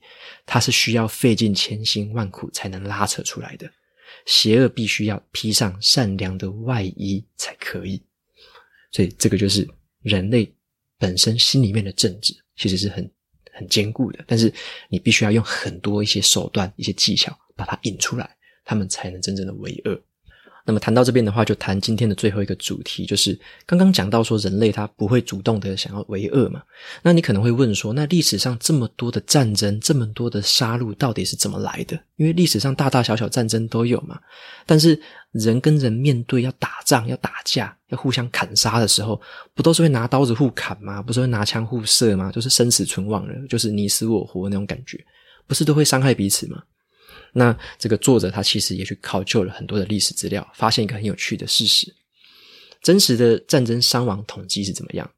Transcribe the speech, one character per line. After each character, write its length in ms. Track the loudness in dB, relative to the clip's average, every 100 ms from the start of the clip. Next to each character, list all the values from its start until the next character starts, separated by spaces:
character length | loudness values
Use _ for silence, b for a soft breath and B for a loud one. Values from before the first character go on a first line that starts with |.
| B B B B -2
它 140 | 0
是 120 | 2
需 220 | 2 2
要 120 | 0 0
费 300 | 2 2 4
尽 180 | 2
千 320 | 0 -2 -4 -4
辛 260 | -4 -4
万 140 | -6 -6
苦 180 | -8 -12
才 180 | -10 -10
能 120 | -10
拉 220 | -8 -4 -4
扯 160 | -4
出 200 | -8 -8
来 140 | -12 -14
的。 120 | -18 _ _ B B B 0
邪 320 | 2 6 6
恶 120 | 4
必 180 | 2 -4
须 180 | -2 -2
要 160 | -4 -8
披 180 | -6 -2
上 260 | 0 0 0
善 340 | 2 2 2 0
良 200 | -4 -6
的 120 | -8
外 320 | -8 -4 -4
衣 420 | -4 -6 -4 -4 -6 -12
才 180 | -12 -10
可 260 | -10 -8 -8
以。 160 | -8 _ _ _ b b b b b b
所 120 | 0
以 60 | 0 2
这 80 | 0
个 100 | 2
就 120 | 2
是 180 | 0 -2 -8 _ _
人 280 | -2 -2 2
类 200 | 0 0 _ _ _ _ -4
本 200 | -2 0
身 200 | 0 2
心 240 | 2 4
里 120 | 2
面 100 | 0
的 80 | -4
正 260 | -2 -2 -2
直， 120 | -6 -6 _ -6
其 140 | -2
实 80 | -2
是 100 | -4
很， 220 | -6 -10 _ _ _ _
很 160 | -14 -4
坚 240 | -2 0
固 200 | -2 -4
的， 100 | -4 -2
但 140 | 4
是 120 | 4 2 B B B
你 100 | -2
必 140 | 2
须 140 | 2 4
要 60 |
用 120 | 2
很 340 | 0 -4 -8 -6
多 200 | -4 -2
一 40 | 0
些 160 | 2
手 260 | 2 2 0
段、 220 | -2 -4 -4
一 60 |
些 100 | -6
技 220 | -2 0 0
巧 200 | -2 -6 _
把 120 | -12 -8
它 120 | -6
引 140 | -6 -4
出 180 | -4 -4
来， 180 | -8 _ b b
他 120 | -4 -4
们 120 | -4
才 220 | -6 -10
能 120 | -8
真 140 | -6 -6
正 100 | -6
的 80 | -8
为 260 | -12 -8
恶。 180 | -6 -6 _ _ _ b b b -2
那 40 |
么 80 | 0
谈 120 | 2
到 80 | 4
这 120 | 4
边 100 | 4
的 80 | 2
话， 140 | 2 0
就 100 | 0
谈 240 | -2 -2
今 160 | -2 0
天 140 | 0
的 40 |
最 160 | 0 0
后 140 | 0
一 20 | -4
个 80 | -4
主 280 | -6 -8
题， 220 | -8 -8 -4
就 100 | 0
是 240 | 0 -2 B B 0
刚 140 | 4
刚 120 | 6
讲 180 | 4 2
到 120 | 2
说 160 | 2 0
人 200 | 0 2
类 100 | 2
他 160 | 2 -6
不 220 | -4 2
会 140 | 2
主 200 | 0 -4
动 160 | -2 -2
的 160 | -2 -6
想 160 | -6
要 80 | -8 -8
为 180 | -6 0
恶 220 | 2 2
嘛。 120 | -2 -14 B B B
那 120 | 4
你 80 | 4
可 100 | 4
能 100 | 2
会 80 | 2
问 240 | 2 2
说， 200 | 0 -2
那 120 | -2 0
历 140 | 2
史 160 | 2 0
上 220 | -2 -2
这 140 | 0
么 120 | 2 0 -4
多 120 | -4
的 120 | -4
战 340 | 0 2 2 2
争、 240 | 0 0
这 160 | 0 0
么 100 | 0
多 220 | -4 -4
的 120 | -2
杀 360 | 0 0 0 -2
戮 160 | -4 -2
到 180 | -2
底 100 | 0
是 140 | -4 -2
怎 120 | -4
么 80 | -4
来 220 | -6 -6 -8
的？ 120 | -10 _ -2
因 80 | 0
为 80 |
历 120 | 4 2
史 140 | 2
上 160 | 0 0
大 140 | 2
大 120 | 2
小 140 | 2 0
小 140 | 0
战 180 | -2 0
争 180 | 0 -2
都 160 | 0 0
有 120 | 0
嘛。 180 | -4 -14 B B B B B
但 120 | 6
是 240 | 6 4 B B B
人 260 | -2 0 2
跟 160 | 4 2
人 120 | 2
面 320 | 0 2 0 0
对 160 | 0
要 100 | 0 -4
打 220 | -8 -4 2
仗、 220 | 2 2
要 80 | -6
打 200 | -6 -8 -4
架、 280 | -4 -4 -10 -12
要 100 | -6
互 140 | -2
相 180 | -2 -2
砍 240 | -4 -2
杀 240 | 0 2 2
的 80 | 2
时 160 | 2
候， 200 | 0 -6 B B B
不 100 | 0
都 100 | 4
是 80 | 6
会 60 | 4
拿 180 | 4 2
刀 200 | 2 2
子 80 |
互 180 | 2 0
砍 260 | 0 -8 -8
吗？ 180 | -10 -8
不 120 | -4
是 80 | 0
会 60 | 0
拿 180 | 0 0
枪 200 | -2 -4
互 160 | -4 0
射 320 | 2 4 2
吗？ 120 | -2
就 120 | -4
是 80 | 0
生 200 | 2 4
死 140 | 2
存 240 | 0 -4 -4
亡 180 | -4 -6
了， 220 | -10 -4
就 100 | -2
是 140 | 0
你 160 | 0 0
死 180 | 0 0
我 200 | 0 -2
活 240 | -6 -4
那 80 | -4
种 80 | -4
感 120 | -8 -12
觉， 160 | -16 -18 b b b b
不 80 | -2
是 80 |
都 100 | 2
会 120 | 4 4
伤 160 | 4
害 120 | 4
彼 160 | 2 2
此 160 | -2 -4
吗？ 140 | -12 -16 _ _ B B B B
那 220 | 2 2 2 B B
这 100 | 0
个 80 | 2
作 220 | 4 4
者 120 | 4
他 100 | -2
其 180 | -2 -2
实 160 | -2 -4
也 80 |
去 120 | -8 -10
考 280 | -4 -4
究 200 | 0 0
了 100 | -2
很 100 | -4 -6
多 100 | -4
的 80 | -2
历 140 | 0
史 120 | -2
资 140 | -4 -4
料， 220 | -6 -8 -2
发 160 | 0
现 120 | 0
一 40 | -2
个 80 | -4
很 80 |
有 100 | -6
趣 240 | -6 -6 -6
的 80 | -2
事 220 | 0 2
实。 260 | 2 0 -6 _ _ b b b b b b
真 180 | 4 4
实 160 | 6 4
的 220 | 4 2
战 240 | 2 2
争 160 | 2 0
伤 260 | 0 0 0
亡 180 | -4 -8
统 220 | -12 -8
计 160 | -4
是 80 | -4
怎 120 | -6 -8
么 60 |
样？ 140 | -10 -10